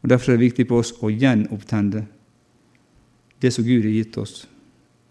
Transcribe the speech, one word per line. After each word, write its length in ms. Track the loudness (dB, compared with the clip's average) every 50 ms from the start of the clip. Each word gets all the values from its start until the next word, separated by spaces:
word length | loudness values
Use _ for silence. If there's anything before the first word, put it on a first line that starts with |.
| 2
Og 80 | 2
derfor 200 | 2 2 4 2
er 60 | 2
det 120 | 4 4 2
viktig 180 | 2 0 -2 0
på 100 | 2 0
oss 140 | 0 -2 -6 -6 -4
å 80 | -4
gjenopptenne 920 | -2 0 2 2 2 2 0 -2 -6 -12 -8 -4 -2 -2 -2 -2 -2 -4 -8 -10 -16 _ _ _ _ _ _ _ _ _ _ _ _ _ _ _ _ _ _ _ _ _ _ _ _ _
det 100 | -2 0
som 140 | 0 0 0
Gud 180 | 2 2 2 2
har 120 | 0 0
gitt 240 | -2 -4 -4 -8 -10
oss. 140 | -10 -10 -12 -20 -20 -20 _ _ _ _ _ _ _ _ _ _ _ _